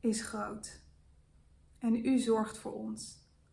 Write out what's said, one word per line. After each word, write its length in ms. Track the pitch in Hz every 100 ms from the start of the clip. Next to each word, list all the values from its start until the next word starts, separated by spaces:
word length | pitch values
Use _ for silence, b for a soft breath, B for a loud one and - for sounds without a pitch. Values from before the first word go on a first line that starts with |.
is 220 | 233 214
groot. 600 | - 214 208 214 - - - - - - _ - - - - -
En 280 | 233 226 226
u 120 | 262
zorgt 400 | 226 220 214 -
voor 140 | -
ons, 560 | 214 - 220 - - _ _ _